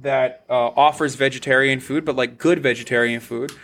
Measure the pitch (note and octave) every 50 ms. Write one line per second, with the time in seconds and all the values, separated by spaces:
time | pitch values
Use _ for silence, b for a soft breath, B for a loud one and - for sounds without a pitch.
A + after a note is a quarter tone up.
0 | C3+ C#3 C3+ C3 B2+ - - - _ - B2+ B2 A#2+ A#2 - C3+ D3 D3+ D3 -
1 | D#3 C3+ A#2+ B2 C3+ C3+ C3 B2 - C#3+ C3 C3 C3+ C3+ C3+ B2+ - - C3+ D3+
2 | D3+ D3+ B2+ B2+ B2 A#2+ A#2+ - - E3 F3+ D#3+ C3+ B2+ A#2 A#2 A#2 - B2+ A#2
3 | A#2+ A#2 A#2 A#2 - - A#2 A#2 C3+ C#3+ B B